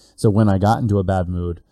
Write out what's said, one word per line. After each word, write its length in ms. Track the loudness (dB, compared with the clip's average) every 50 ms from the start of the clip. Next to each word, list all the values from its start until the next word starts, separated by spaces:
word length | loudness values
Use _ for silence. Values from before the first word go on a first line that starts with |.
| _ _ _
So 140 | -2 0 0
when 200 | 2 4 2 2
I 80 | 2 2
got 220 | 2 0 0 0
into 200 | 0 0 0 0
a 40 | 0
bad 260 | 0 -2 -2 -2 -4
mood 320 | -4 -6 -6 -6 -8 -10 _ _